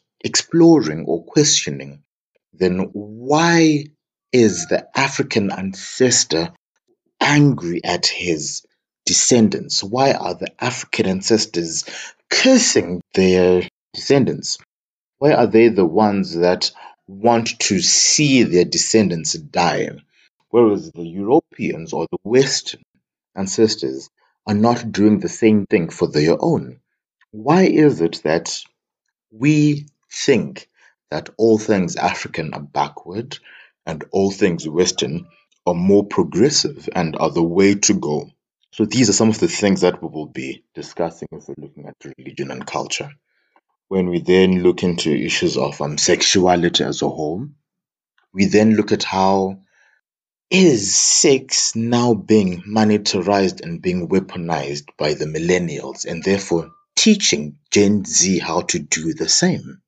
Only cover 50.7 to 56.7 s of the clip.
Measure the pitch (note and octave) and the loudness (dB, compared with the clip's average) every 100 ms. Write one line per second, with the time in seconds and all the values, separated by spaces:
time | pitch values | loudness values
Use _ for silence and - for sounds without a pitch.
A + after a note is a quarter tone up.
50.7 | A#2+ G2 - - - E3 C3 C3 - - | 4 2 0 2 2 4 2 0 -4 -2
51.7 | A2+ A#2 A#2+ A#2+ G#2+ F2+ G#2+ F#2+ F2 F#2+ | -2 -2 0 2 0 2 2 2 -4 -4
52.7 | G#2+ G#2+ G#2 G2+ G2+ F2 G2+ F#2+ F2 E2+ | 0 2 2 0 -2 0 0 0 -4 -10
53.7 | E2 F#2 F2+ E2+ F#2+ F#2+ F#2+ E2+ D#2 C#2 | -8 -4 -4 -2 -2 -2 -8 -6 -6 -6
54.7 | D2 - - D2+ D2 D2+ D#2 F2 F2+ E2+ | -10 -12 -6 -4 -4 -6 -4 0 0 -2
55.7 | C#2+ C2+ - - E2 F#2+ G2 - E2+ - | -8 -12 -12 -10 -6 -2 -2 -2 -4 -4